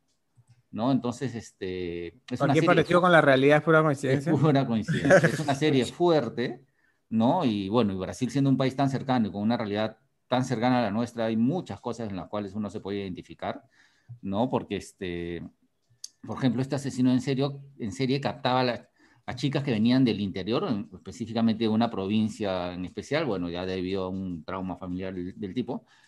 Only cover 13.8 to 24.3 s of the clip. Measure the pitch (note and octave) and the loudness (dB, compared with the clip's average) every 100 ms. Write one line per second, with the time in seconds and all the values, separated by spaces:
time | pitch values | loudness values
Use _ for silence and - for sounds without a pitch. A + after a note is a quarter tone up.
13.8 | _ _ - - G2 G2 C3 B2+ - G2+ | _ _ -20 -12 -4 0 0 0 -2 -6
14.8 | - - F#2 F2 E2+ E2+ E2+ - _ _ | -6 -10 -6 -6 -6 -8 -12 -18 _ _
15.8 | _ _ - _ A2+ G#2 C3 A2+ C3+ C#3 | _ _ -20 _ -12 -2 0 0 -2 -4
16.8 | C3+ B2 B2+ B2+ C3+ C3 C#3 C#3+ - - | -4 0 2 2 0 -2 -2 -4 -16 -10
17.8 | A2 - B2+ C3+ B2+ - B2 B2+ B2+ A2+ | -10 -4 -2 0 -2 -2 0 0 0 -2
18.8 | - _ _ _ - B2+ C#3+ D3+ C#3 G#2+ | -10 _ _ _ -12 -4 -2 -2 0 2
19.8 | A#2 B2+ B2 G2 G2 F#2 F#2 C3+ G3 G2+ | 4 4 4 2 -2 -4 -2 -2 -2 -4
20.8 | - F#2 - - A2 A2+ A2+ G#2+ A2 A2 | -6 -14 -16 -12 -6 0 2 2 2 2
21.8 | A#2 F#2+ F#2+ A2 G#2+ G#2 G2+ F#2 F2+ F2 | 0 -2 0 0 0 -2 -4 -2 -4 -6
22.8 | F2+ - - D3 D3 F#2+ E2+ F2 F#2 F#2 | -8 -10 -4 -2 -2 -2 -4 -4 -4 -4
23.8 | F#2 F#2+ F#2 F#2+ F#2+ | -2 -4 -4 -6 -6